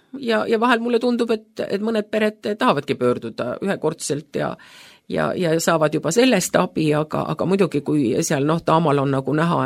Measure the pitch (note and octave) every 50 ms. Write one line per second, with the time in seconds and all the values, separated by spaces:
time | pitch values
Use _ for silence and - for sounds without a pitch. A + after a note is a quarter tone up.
0 | _ _ - C4+ B3+ A3+ A3 G#3+ G#3+ - A3+ G#3+ A3+ B3 B3+ A3 A3+ A#3+ A#3+ A3+
1 | B3 B3 A#3+ A#3 A#3+ A#3 A3+ A3 - _ _ - - - - G3 G#3+ A3+ A3+ G#3+
2 | G#3 G#3+ - G#3+ G#3+ G#3+ G#3+ - - A3 G#3 G#3+ B3+ B3+ F3 C#3 - - B2+ A#2+
3 | B2 B2 B2 A#2+ - A2+ A2 - A#2 B2 - - - F#3+ F#3 - - D#3 - -
4 | - - C#3+ C#3+ D3+ - - - - C3 - - - - - - - - - _
5 | _ - - E3 D#3 C#3 - - F#3 D#3+ D#3+ E3 - F#3+ E3+ D#3+ D#3 D3+ D#3+ D3+
6 | - D3 D#3+ A#3 B3+ C4 A#3 F#3 - - - - F3+ F3+ - D#3 D#3 D3+ D3+ D3
7 | D#3 D3+ - C#3+ - - D#3 - F2+ E3+ F#3+ G3 F#3+ - - D3 - - D3 D3+
8 | C3+ G#2+ - - E3 - E3 C#3 C#3 D3+ D#3+ E3+ - - D#3+ D#3+ E3+ D3+ C3+ C#3
9 | C3+ C#3 C3+ C3+ C3+ C3 C#3+ D#3 D#3+ E3+ E3+ C3+ C3